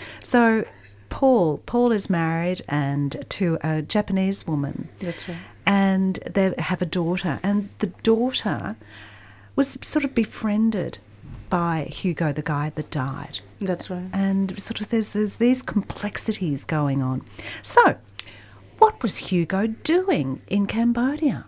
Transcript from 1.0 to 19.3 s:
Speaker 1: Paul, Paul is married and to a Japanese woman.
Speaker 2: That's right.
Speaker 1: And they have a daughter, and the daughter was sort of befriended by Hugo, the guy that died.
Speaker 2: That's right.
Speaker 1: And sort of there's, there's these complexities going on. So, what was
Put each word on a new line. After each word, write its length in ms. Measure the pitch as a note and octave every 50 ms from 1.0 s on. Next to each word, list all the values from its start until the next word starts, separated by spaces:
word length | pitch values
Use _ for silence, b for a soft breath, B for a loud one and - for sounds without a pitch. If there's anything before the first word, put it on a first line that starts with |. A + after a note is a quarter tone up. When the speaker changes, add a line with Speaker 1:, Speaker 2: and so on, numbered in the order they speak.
| - -
Speaker 1:
Paul, 500 | - - C4+ C4 B3+ G#3+ F3 D#3 D3+ - -
Paul 260 | - - A#3+ B3 A#3+
is 180 | A3+ G#3 - -
married 520 | F3+ E3+ E3 D#3+ D#3+ E3 E3+ F3+ F#3 - - -
and 580 | D3 D3 C#3 C#3 C#3 C#3+ C#3+ C#3 - - - -
to 280 | - - G3 E3+ E3 - -
a 180 | D#3+ D#3 D#3
Japanese 640 | D#3 - - G#3 G#3 - F#3+ F#3+ F#3+ F#3+ G3 - -
woman. 440 | - D#3 C#3+ C#3+ C3+ - - - D#3+ - -
Speaker 2:
That's 300 | F#3 F3 E3+ - - -
right. 80 | E3+ E3+ F#3+ B B B -
Speaker 1:
And 500 | G3+ G3+ G3 G3 G3 F#3+ F#3+ F#3+ F#3+ F#3 - - -
they 240 | - G3+ F#3+ F#3+ - -
have 240 | D#3+ - F3+ -
a 40 | F3+
daughter, 540 | D#3+ - F3+ E3+ E3 F3+ F3+ - F3 C3 -
and 280 | - G3 G3+ G#3 G3+ - - -
the 80 | G#3+ E3+ - - -
daughter 720 | A3+ A3+ A3 A#3+ C4 C4 - - G#3 C#3 G#2+ G2 G3 A3+ - B B B B B B B B B B B B B B B
was 220 | C#4+ C#4 - - -
sort 220 | - - - D4+ C#4+
of 100 | C4+ -
befriended 840 | A#3 A3 - - - A3 G#3+ G#3 G#3+ A3 A3+ G#3+ F#3+ D3 B2 - - - - - - - - - - - -
by 400 | - F3 E3+ E3+ E3 D#3+ - -
Hugo, 440 | - - - F3+ D#3+ - E3+ D3+ D3
the 80 | D#3
guy 300 | D3+ - D3+ C#3+ D3 D#3
that 200 | - - D3+ -
died. 480 | - D3 C#3+ C#3 C3+ G1+ - - - - - - - -
Speaker 2:
That's 280 | G3+ F#3 F3+ F3+ - -
right. 200 | F#3 F3+ F3+ F#3
Speaker 1:
And 480 | F#3+ G3 G3 G3 G3 G3 G3 F#3+ E3 -
sort 220 | - - A3+ -
of 80 | G#3 -
there's, 200 | A#3 A3+ G#3+ -
there's 280 | - G#3 G#3+ G3+ - -
these 240 | A#3 B3 B3+ B3+
complexities 1040 | - - G3+ G3+ - - - - G#3+ G3+ - - - - G#3 - F#3 D#3 C#3+ C3 -
going 360 | - D#3+ D3+ D3 C#3 C3+ C3+
on. 220 | C3 B2+ C3 B2+ - - B B B B B B
So, 340 | B - - A#4 A#4 - - - - - - - B B B B B B B B B B - -
what 220 | A4 G#4+ - -
was 300 | - G#3 - - - -